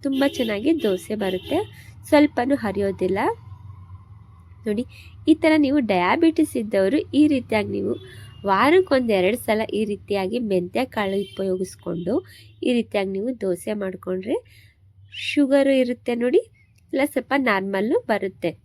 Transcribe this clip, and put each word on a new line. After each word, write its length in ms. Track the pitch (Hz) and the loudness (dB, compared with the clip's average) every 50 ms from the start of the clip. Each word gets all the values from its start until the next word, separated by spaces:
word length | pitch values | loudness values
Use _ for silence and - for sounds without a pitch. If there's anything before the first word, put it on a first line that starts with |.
| - | -4
ತುಂಬಾ 220 | 285 269 262 269 277 - | -4 0 2 2 0 2
ಚೆನ್ನಾಗಿ 340 | - 247 226 214 202 214 285 339 320 - | 0 -2 -2 -2 -2 0 0 0 2 2
ದೋಸೆ 300 | 220 190 185 - - 214 214 214 | 0 0 0 -4 -6 -6 -4 -2
ಬರುತ್ತೆ, 340 | 190 185 185 180 - 269 330 427 - - - - - - - - - | -2 -2 -4 -4 -2 -2 -2 -2 -4 -10 -20 -20 -20 -20 -20 -4 2
ಸ್ವಲ್ಪನೂ 460 | - 294 294 294 - - 240 233 277 277 220 | 4 6 6 4 2 -2 0 0 0 -2 -2
ಹರಿಯೋದಿಲ್ಲ. 560 | 208 196 208 202 196 190 190 185 185 196 196 240 349 453 - - - - - - - - - - - - - - - - - - - - - - - - - - | -4 -2 -2 -2 -2 -2 -2 -2 -2 0 0 0 -2 -2 -4 -10 -20 -20 -20 -18 -20 -20 -20 -20 -20 -20 -20 -20 -20 -20 -20 -20 -20 -20 -20 -20 -20 -20 -10 -6
ನೋಡಿ, 220 | 220 208 208 254 - - - - - - - - - | -4 -4 -4 -4 -8 -10 -20 -20 -20 -20 -8 2 2
ಈ 60 | 311 311 - | 2 4 6
ತರ 100 | 320 311 311 294 | 4 6 6 4
ನೀವು 140 | 262 277 302 269 208 202 | 4 2 2 2 2 2
ಡಯಾಬಿಟಿಸ್ 640 | 180 175 180 214 330 339 330 320 - 320 294 - 262 226 | 2 4 2 2 4 4 2 4 4 0 0 0 -6 -6
ಇದ್ದವರು 360 | 208 214 196 190 190 240 302 - - - 269 | -2 0 2 2 2 2 0 -2 0 2 4
ಈ 20 | 302 302 302 | 4 4 4
ರೀತಿಯಾಗಿ 360 | 262 240 - - 214 202 202 196 | 0 -2 -2 -2 -2 -2 -2 -4
ನೀವು 160 | 202 196 208 226 - - - - - - - - - - | -4 -4 -4 -6 -6 -8 -18 -20 -20 -20 -20 -20 -8 -2
ವಾರಕ್ಕೊಂದ್ 640 | 196 190 190 226 277 320 381 370 - 294 262 254 233 214 | 0 2 4 4 6 6 4 4 4 2 0 2 2 2
ಎರಡ್ 260 | 190 180 185 214 247 - | 2 2 2 0 -2 0
ಸಲ 160 | - 220 214 220 - - 202 | -2 0 0 0 -2 -2 -4
ಈ 20 | 220 | -2
ರೀತಿಯಾಗಿ 540 | 208 208 190 - - 208 196 190 185 196 240 254 214 | -2 -4 -8 -6 -4 -4 -2 -2 -2 -4 -4 -4 0
ಮೆಂತ್ಯ 320 | 196 185 175 180 - 220 254 262 - | 0 0 -2 -2 -2 -4 -4 -2 -2
ಕಾಳು 220 | - 208 196 196 196 202 | -4 -2 -2 -2 -4 -4
ಉಪಯೋಗಿಸ್ಕೊಂಡು 880 | 196 - - 196 196 185 185 185 185 - - - 180 175 175 175 175 220 320 381 - - - - - - _ - | -6 -6 -6 -4 -4 -2 -4 -4 -8 -8 -14 -10 -8 -8 -6 -4 -2 -4 -4 -4 -6 -20 -20 -20 -20 -16 _ -2
ಈ 60 | - 254 | 0 0
ರೀತಿಯಾಗಿ 340 | 240 226 - - 208 196 190 196 | 0 -2 -2 -2 -4 -4 -2 -4
ನೀವು 140 | 196 202 247 262 233 | -6 -6 -6 -6 -6
ದೋಸೆ 320 | - 190 175 175 - - 214 208 202 | -4 -4 -4 -4 -4 -8 -6 -6 -6
ಮಾಡ್ಕೊಂಡ್ರೆ 540 | 190 185 185 - - 185 185 185 214 285 480 494 - - - - - _ _ _ _ _ _ - - - - - - | -8 -8 -10 -8 -8 -8 -6 -4 -4 -6 -6 -6 -10 -20 -20 -20 -20 _ _ _ _ _ _ -20 -20 -16 -12 -10 -6
ಶುಗರು 440 | - 294 294 254 269 285 277 269 269 262 254 | 0 0 2 4 4 4 4 4 4 2 2
ಇರುತ್ತೆ 320 | 240 247 240 _ - 240 240 233 | 0 -2 -6 _ -6 -4 -2 -2
ನೋಡಿ, 180 | 247 269 392 - - _ _ _ _ _ _ _ _ - | 2 2 2 0 0 _ _ _ _ _ _ _ _ -2
ಇಲ್ಲ 120 | 277 269 294 - | -2 -2 0 -2
ಸ್ವಲ್ಪ 200 | 262 240 _ 277 285 269 240 | -4 -4 _ -2 0 0 0
ನಾರ್ಮಲ್ಲು 500 | 208 196 190 196 196 196 214 220 294 480 494 - | 0 0 -2 -2 -2 -2 -2 0 0 -2 0 0
ಬರುತ್ತೆ. 420 | 226 202 196 196 185 - - 170 151 - _ | -2 -2 -2 -6 -8 -4 -6 -6 -6 -6 _